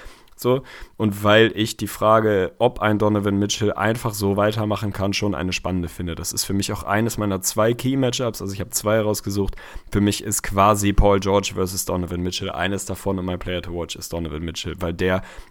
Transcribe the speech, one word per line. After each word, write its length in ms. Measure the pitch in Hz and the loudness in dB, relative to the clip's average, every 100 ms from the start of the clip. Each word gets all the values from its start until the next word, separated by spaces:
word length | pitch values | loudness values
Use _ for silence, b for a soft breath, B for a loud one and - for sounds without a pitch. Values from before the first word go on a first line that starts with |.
| B B B B | B B B B
So, 200 | 120 131 B B B B | 2 2 B B B B
und 260 | 107 101 | -2 0
weil 300 | 104 107 113 | 4 6 6
ich 220 | - 107 - | 4 -2 -2
die 100 | 104 | -6
Frage, 680 | - 107 110 110 101 90 - | 0 4 6 6 2 0 2
ob 200 | 123 - | 0 2
ein 200 | 107 107 | 2 4
Donovan 400 | 107 104 101 101 | 4 2 2 2
Mitchell 360 | 101 - 104 | 0 0 -2
einfach 400 | - 107 120 117 | 0 0 0 -2
so 240 | 101 98 98 | -2 0 2
weitermachen 520 | 104 110 107 101 107 | 2 0 -2 -2 -4
kann, 220 | 95 98 | -4 -2
schon 220 | 98 104 | 0 -2
eine 180 | 73 92 | -2 -2
spannende 360 | 90 87 90 85 | -4 -2 -2 -4
finde. 260 | - 87 | -6 -8
Das 180 | 85 82 | -6 -6
ist 120 | - | -6
für 100 | - | -2
mich 180 | 98 98 | -2 -2
auch 100 | 104 | -4
eines 360 | - 101 113 - | -2 0 0 0
meiner 240 | 104 95 | -2 -2
zwei 320 | - 107 110 | -2 0 2
Key-Matchups. 680 | 120 127 135 127 117 120 - | 2 0 0 0 0 -4 -4
Also 140 | 98 | -8
ich 60 | 98 | -8
habe 100 | 92 | -6
zwei 320 | - 104 110 | -4 0 2
rausgesucht. 540 | 107 104 104 101 98 - B B B | 2 -2 -2 -2 -2 -4 B B B
Für 80 | 107 | 2
mich 240 | 104 98 | 2 2
ist 180 | 104 98 | -2 -4
quasi 520 | - 101 101 104 101 | -2 4 4 4 2
Paul 260 | 95 104 98 | 4 6 6
George 300 | 98 101 98 95 | 4 2 0 -2
versus 280 | 92 95 | -4 -4
Donovan 380 | - 90 85 87 | -4 -2 -2 -4
Mitchell 260 | 90 - 95 | -4 -4 -6
eines 380 | 80 92 98 - | -4 -2 -2 -6
davon 320 | 92 101 95 | -6 -4 -2
und 80 | 90 | -2
mein 120 | 90 | -6
Player 220 | 92 90 | -4 -6
to 140 | 82 | -6
watch 220 | 85 80 - | -8 -8 -10
ist 180 | - | -8
Donovan 260 | 85 80 78 | -6 -6 -6
Mitchell, 360 | 82 80 92 76 | -8 -8 -8 -6
weil 160 | 87 | -4
der 260 | 87 92 92 B B B | -2 0 0 B B B